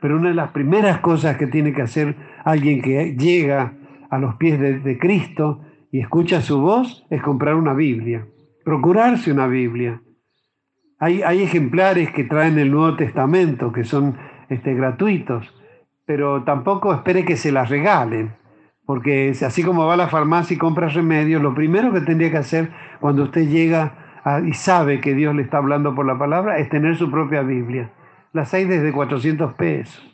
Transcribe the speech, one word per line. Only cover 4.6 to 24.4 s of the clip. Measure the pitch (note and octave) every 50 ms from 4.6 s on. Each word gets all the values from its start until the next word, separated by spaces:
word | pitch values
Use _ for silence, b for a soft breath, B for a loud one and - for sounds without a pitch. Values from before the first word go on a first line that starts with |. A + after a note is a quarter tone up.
| C3+ C#3 C3+ C3
de | C#3 C3+ C3 B2+
Cristo | - F3 G#3 F#3+ B2 - - - D#3 D3+ D3 A#2+ B B B B B B -
y | C3+
escucha | A#2+ G#2+ - E3 E3+ E3+ F#3+ E3+
su | B2 - D3 C#3
voz | C3+ E3+ G#3 A#3+ C4 A#3+ - - _ _
es | - C#3 A2+
comprar | C#3 C#3+ B2+ D3 D3 D#3
una | D#3+ E3 D3+ C3+
Biblia, | C3+ D#3 C#3+ B2 A2+ A2+ A#2 A#2 A2+ A2 G#2+ _ _ _ _ _ _ _
procurarse | - D#3 D3 C3 E3 F3+ G#3+ A3+ B3 B3 - - F3
una | D3 C#3 C3+
Biblia. | B2+ B2+ B2+ B2+ A#2+ A2+ A#2+ B2 A#2+ A#2 A2+ _ _ _ _ _ _ _ _ _ _ _ _ _ _ _ _ _ _ _ _
Hay, | D3+ E3 F3 F#3+ G3+
hay | E3 F3 F#3+ G3
ejemplares | F3 E3+ F3 D3 B2+ A#2 E3+ F#3 F#3+ F#3+ F3 E3 D3 -
que | - C#3
traen | A#2 D#3 D3+ D#3 D#3+ D#3+ D3+
el | D3 C3+
Nuevo | C#3 D3 D#3+ E3 D3
Testamento, | B2+ D#3+ A#2+ - - C3 C#3 D#3+ F#3 F#3 E3 C#3+ B2 C3+ A#2+ A2
que | A#2+ A#2
son, | A2+ - C#3+ C#3 C#3+ B2+ C3 B B B B B B
este, | C3+ B2 - C#3 C3
gratuitos, | B2 C3 C3 B2+ B2 F#3+ G#3+ G3+ E3+ B2 - B2+ A#2 G#2+ - - b b b b b b b _ _ _
pero | - D3+ C#3+ C#3+ C#3+ C#3 C#3 B2
tampoco | D3+ C#3+ C#3 A#2+ F#3 G3+ F#3+ G3 G#3 F3+
espere | B2 - F3+ F3+ F#3 F3+
que | F3 E3+
se | B2 - D#3 C#3
las | C3+ B2+ A#2
regalen, | C#3 C#3+ D3 G3+ G#3 E3 B2+ A#2 A2+ A2+ A2 A2 A2 - b b b b b b b b _
porque | - C#3 B2+ A#2 C#3+ C#3+ C3+ C3+ C3+
es | C3 A#2+ -
así | C3 A#2+ - E3+
como | F3 F#3 E3 D#3+
va | D#3+ E3+
a | F3
la | F3+ D3+
farmacia | - D#3+ D3+ D3+ E3 F3 E3+ - F3+
y | D3
compra | D#3+ E3 E3 D3 E3+ D#3+
remedios, | C#3+ E3 E3+ D#3+ D#3+ D3+ D3+ D3+ D#3+ D#3+ D3
lo | C#3+ B2
primero | C#3+ D3+ D#3 E3+ G3 A3+ B3+ G#3+
que | F#3 D3
tendría | C#3+ E3 D#3+ E3 E3
que | D#3 D#3+
hacer | C#3 - - D#3+ E3 D#3+ B B B B B B
cuando | - C#3+ C#3+ C#3 C#3+
usted | C3 - E3 D#3+ D3
llega | D3 E3 E3 E3 E3 E3 D#3 D3 - - - - - - -
a, | C#3+ C#3+ D3